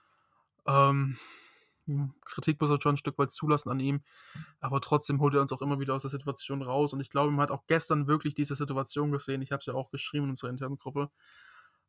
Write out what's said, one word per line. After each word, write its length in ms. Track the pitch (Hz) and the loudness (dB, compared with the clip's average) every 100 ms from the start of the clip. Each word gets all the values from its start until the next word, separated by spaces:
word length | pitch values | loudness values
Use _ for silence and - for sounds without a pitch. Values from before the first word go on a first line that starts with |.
| _ _ _ _ _ _ - | _ _ _ _ _ _ 2
Ähm, 520 | 139 139 139 139 123 - - - _ _ _ - 143 139 - | 6 6 4 0 -4 -12 -20 -20 _ _ _ -4 -2 -2 -6
Kritik 360 | - - 156 151 | -12 -4 -2 0
muss 100 | 147 | 2
er 100 | 147 | 2
schon 140 | 147 | 2
ein 40 | 143 | 0
Stück 200 | 147 - | -2 0
weit 140 | 139 | 0
zulassen 380 | - 151 147 107 | 0 0 0 0
an 100 | 131 | -2
ihm, 220 | 135 143 - - - - - _ | 0 0 -4 -18 -20 -18 -18 _
aber 200 | 135 135 | -2 -2
trotzdem 400 | - 147 - 143 | 2 2 2 2
holt 140 | 147 | 4
er 60 | 139 | 4
uns 120 | 139 | 2
auch 100 | 127 | 0
immer 180 | 143 139 | -2 -2
wieder 140 | 135 | -2
aus 80 | 135 | -4
der 80 | 135 | -4
Situation 520 | 139 143 127 - 139 | -6 -6 -6 -6 -6
raus. 300 | 127 135 143 | -2 2 2
Und 80 | 139 | 0
ich 100 | 139 | -2
glaube, 220 | 143 147 | 2 2
ihm 80 | 143 | 2
hat 100 | 143 | 0
auch 160 | 139 - | -2 0
gestern 400 | 160 - 151 139 | 0 2 0 2
wirklich 280 | 151 151 | 2 2
diese 200 | 147 143 | -2 -2
Situation 580 | 139 139 135 131 147 147 | -2 -2 -2 -2 -2 0
gesehen, 300 | 143 139 135 | -2 -2 -6
ich 100 | 131 | -4
hab's 140 | 139 - | -6 -4
ja 80 | |
auch 160 | 127 131 | -6 -6
geschrieben 340 | 143 - 147 | -8 -6 -2
in 60 | 139 | -2
unserer 200 | 131 123 | -4 -6
internen 280 | 127 135 139 | -6 -6 -6
Gruppe, 320 | 139 143 143 _ _ - - - _ _ | -6 -4 -4 _ _ -20 -20 -20 _ _